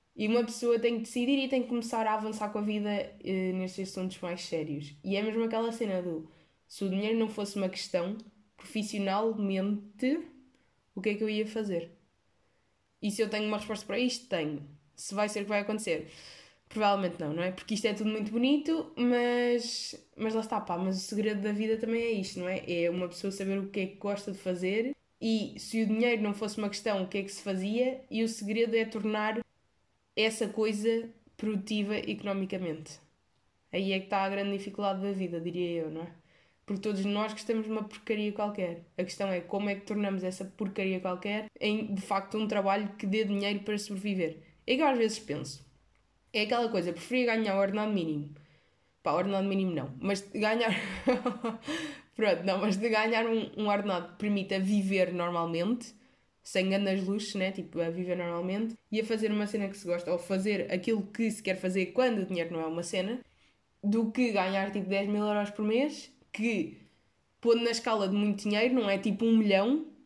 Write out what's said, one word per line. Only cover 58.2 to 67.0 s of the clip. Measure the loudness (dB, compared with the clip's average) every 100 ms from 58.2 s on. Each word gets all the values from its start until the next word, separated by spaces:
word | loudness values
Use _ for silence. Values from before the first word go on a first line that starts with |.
| -2 -2 -2 -2 -2 -6 _
e | -2
a |
fazer | 0 0 0
uma | 0 0
cena | -2 -4
que | -6
se | -4
gosta, | -2 0
ou | -2
fazer | 0 0 2 0 0
aquilo | -2 0 0 -2
que | -2 -2
se | 0
quer | -2
fazer | -2 0 0 2
quando | 2 2 2
o | 0
dinheiro | -2 -2
não | -2
é | -2
uma | -4
cena, | -2 -2 -2 -4 -10 _ _ _ _ _
do | 2 2 2
que | 2 2
ganhar, | 4 2 2 0
tipo, | -2 0
dez | 0 2
mil | 2
euros | 2 2 0
por | -2
mês, | 2 2 2 -2 -12 _ _
que, | -2 0 2 -2 -6 -20 _